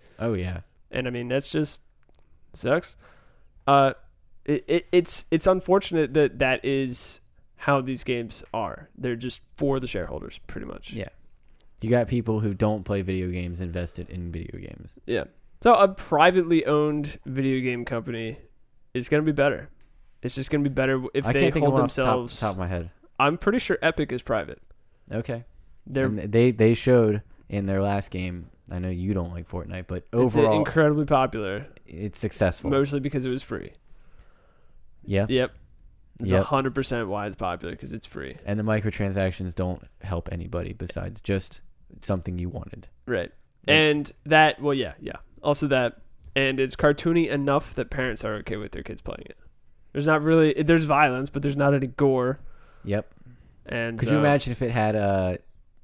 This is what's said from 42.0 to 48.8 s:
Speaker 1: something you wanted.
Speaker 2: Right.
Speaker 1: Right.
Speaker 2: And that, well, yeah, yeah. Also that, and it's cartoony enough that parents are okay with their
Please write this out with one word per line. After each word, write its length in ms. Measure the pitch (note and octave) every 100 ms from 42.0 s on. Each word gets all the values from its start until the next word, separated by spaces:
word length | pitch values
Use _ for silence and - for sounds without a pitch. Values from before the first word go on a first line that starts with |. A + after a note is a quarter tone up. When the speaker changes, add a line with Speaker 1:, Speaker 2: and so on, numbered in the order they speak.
Speaker 1:
something 360 | - F#2+ F2+ F2+
you 80 | F2
wanted. 380 | - - - - - -
Speaker 2:
Right. 120 | A2
Speaker 1:
Right. 140 | E2+ - - _ -
Speaker 2:
And 440 | D3+ D#3 D3 C#3+ - D3
that, 360 | D#3 D#3 -
well, 120 | C#3+
yeah, 200 | C#3 A2 -
yeah. 180 | - - - -
Also 240 | - C#3+ D3
that, 340 | C3 A#2+ - - - - -
and 240 | C3+ C3
it's 160 | C3 -
cartoony 520 | D3 C#3+ E3+ E3+ E3
enough 460 | C#3+ C#3 C#3 - -
that 140 | A#2+
parents 340 | - B2+ A2
are 120 | A2+ G#2+
okay 200 | G#2+ G#2
with 140 | G#2
their 120 | -